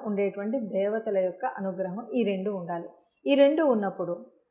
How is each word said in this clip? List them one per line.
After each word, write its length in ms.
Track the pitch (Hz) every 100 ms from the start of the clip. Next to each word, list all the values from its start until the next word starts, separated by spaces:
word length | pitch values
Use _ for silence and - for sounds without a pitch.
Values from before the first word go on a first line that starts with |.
ఉండేటువంటి 560 | 214 202 196 202 208 262
దేవతల 580 | 208 190 202 220 220 196
యొక్క 280 | 185 180 156
అనుగ్రహం, 600 | - 190 180 185 196 240
ఈ 100 | 247
రెండు 280 | 208 190 196
ఉండాలి. 380 | 190 170 170 - - _ _ 269
ఈ 100 | 277
రెండు 280 | 277 311
ఉన్నప్పుడు 600 | 302 220 196 185 170 175 - _ _